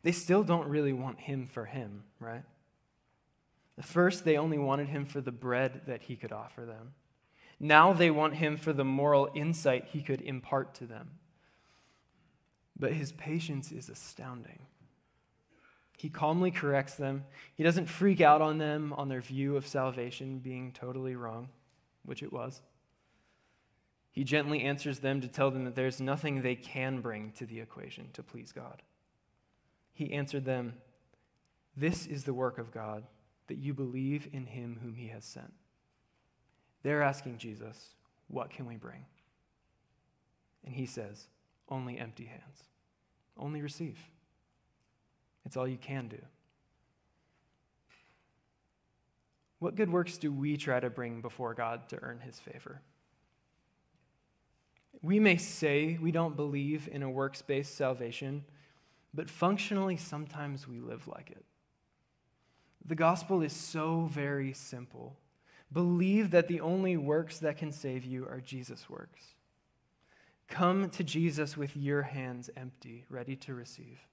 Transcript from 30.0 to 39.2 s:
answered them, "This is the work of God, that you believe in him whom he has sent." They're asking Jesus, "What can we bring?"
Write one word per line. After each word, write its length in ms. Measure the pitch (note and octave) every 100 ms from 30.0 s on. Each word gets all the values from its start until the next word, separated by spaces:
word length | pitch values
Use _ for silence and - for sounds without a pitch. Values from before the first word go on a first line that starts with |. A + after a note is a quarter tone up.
| D3+
answered 320 | D3 C#3+ C#3+ C3
them, 340 | B2+ A#2+ A#2+ - _ _ _ _ _ _ _ _ C#3
"This 300 | D#3 F3 -
is 180 | C#3+
the 80 | C3+
work 240 | B2+ B2+ A#2+
of 160 | A2+
God, 340 | A2+ G#2+ G#2+ A2+ _ _ _ -
that 100 | -
you 160 | C#3
believe 540 | C#3 B2+ C3 C3+ D3 D3
in 140 | C#3+ B2
him 320 | B2 A#2+ A2+
whom 120 | A#2+
he 140 | A#2 A#2
has 180 | A2 -
sent." 260 | - - - _ _ _ _ _ _ _ _ _ _ _ _
They're 200 | C#3 D3
asking 340 | C#3+ C3+ C3 A#2
Jesus, 580 | A#2+ G#2+ A2 - - _ _ _ _
"What 200 | C3 A#2+
can 160 | -
we 120 | B2 A#2
bring?" 280 | - C3 C3+ _